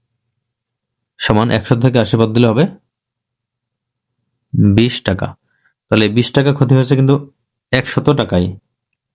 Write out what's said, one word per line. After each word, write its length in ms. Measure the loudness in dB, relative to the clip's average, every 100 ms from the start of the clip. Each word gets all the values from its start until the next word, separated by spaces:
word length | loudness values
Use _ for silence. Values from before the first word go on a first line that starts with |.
| _ _ _ _ _ _ _ _ _ _ _ -6
সমান 280 | 0 0 0
একশো 240 | -2 -2 0
থেকে 220 | 0 0
আশি 160 | 0 0
বাদ 140 | 0
দিলে 140 | 2 2
হবে 160 | 2 -2 -4 _ _ _ _ _ _ _ _ _ _ _ _ _ _ _ _ _ 0 2
বিশ 220 | 2 0 -2
টাকা। 260 | -6 -4 -6 -10 _ _ _ _
তাহলে 260 | -2 0 2
বিশ 200 | 0 -2
টাকা 180 | 0 0
ক্ষতি 200 | 0 2
হয়েছে 200 | 2 2 2
কিন্তু 180 | 2 0 -4 _ _ _ _
একশত 360 | -4 -2 -2 0 0
টাকায়। 300 | 0 -2 -2 -6 _ _ _ _ _